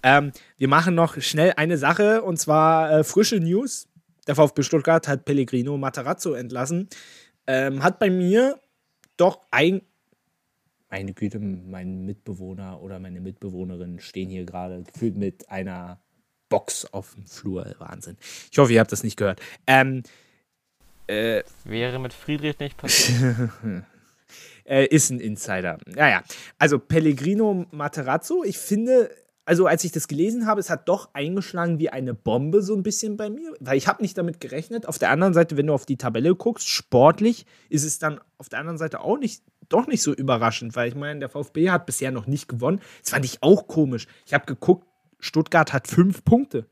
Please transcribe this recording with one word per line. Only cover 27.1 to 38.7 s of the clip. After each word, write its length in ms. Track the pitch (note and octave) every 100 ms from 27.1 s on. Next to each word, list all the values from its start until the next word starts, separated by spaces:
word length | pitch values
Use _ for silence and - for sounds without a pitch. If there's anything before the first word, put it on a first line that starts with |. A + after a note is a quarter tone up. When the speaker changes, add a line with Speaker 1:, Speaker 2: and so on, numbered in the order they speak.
| C#3 D3 G#3 G#3+ F#3+ E3+
Speaker 1:
Matarazzo, 720 | D3 D3 - C3 D3 - F4+
ich 140 | C#4 -
finde, 520 | - G#3 A#3 B3+ A3 - _ _ -
also 200 | E3+ F3+
als 200 | D#3+ F3
ich 80 |
das 160 | D#3+ -
gelesen 360 | D3 F#3+ A#3+ A3
habe, 140 | G#3
es 100 | F#3
hat 200 | E3+ -
doch 180 | F3 -
eingeschlagen 680 | C#3 D3 F#3+ - F3+ E3+ D#3+
wie 100 | D#3+
eine 240 | C3 B2+
Bombe 480 | A#2+ - A#2 D3 G3
so 140 | G3 G#3
ein 80 |
bisschen 320 | G3 G#3 A3 G#3
bei 140 | G#3+
mir, 240 | A#3 E4 -
weil 160 | C3 C#3
ich 100 | F#3+
hab 140 | -
nicht 160 | G3+ -
damit 240 | E3+ D#3+
gerechnet. 440 | B2+ C#3+ D#3+ A#3 A3
Auf 140 | -
der 100 | F#2
anderen 220 | C#3 F#3+
Seite, 220 | E3+ E3 C#3+
wenn 120 | D3
du 60 |
auf 120 | C#3 -
die 100 | C3+
Tabelle 400 | B2+ A2+ D3 F3+
guckst, 320 | A#3 A3+ -
sportlich 800 | - - B2 C#3 E3 G#3+ A#3 - _ _
ist 160 | D3+ D3+
es 120 | -
dann 220 | D#3 D3 _ _
auf 120 | C3
der 100 | A2
anderen 180 | D#3